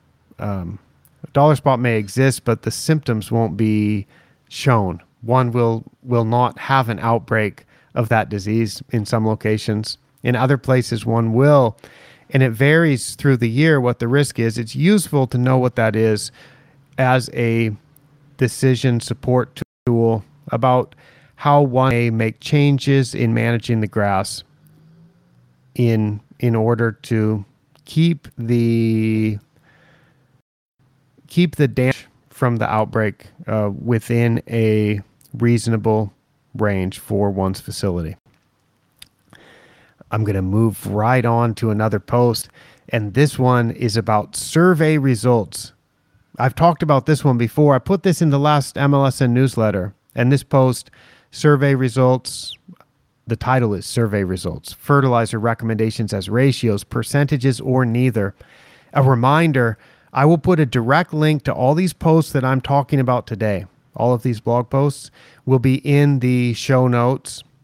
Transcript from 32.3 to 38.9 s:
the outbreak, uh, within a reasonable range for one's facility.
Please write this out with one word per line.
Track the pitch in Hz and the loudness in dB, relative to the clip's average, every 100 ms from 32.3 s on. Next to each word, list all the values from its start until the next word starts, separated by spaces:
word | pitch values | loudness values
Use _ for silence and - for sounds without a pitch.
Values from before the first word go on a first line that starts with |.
| - 127 117 | -4 -2 0
the | 110 | -2
outbreak, | 110 104 110 107 - - - - | -2 -2 -2 -2 -4 -18 -18 -6
uh, | 110 104 98 | -4 -4 -4
within | 120 113 - 117 117 117 - | -2 -2 0 0 2 0 -2
a | 113 110 107 104 104 - _ _ 117 | 0 2 2 0 -2 -8 _ _ -2
reasonable | 120 120 117 113 107 107 104 - _ _ _ | 0 2 0 -2 0 0 -2 -10 _ _ _
range | - 107 98 92 - | -4 -2 0 -4 -6
for | - 101 101 | -6 -2 -2
one's | 98 95 95 | -2 -4 -4
facility. | - - 101 87 82 - _ _ _ _ _ _ _ | -10 -6 -4 -4 -6 -12 _ _ _ _ _ _ _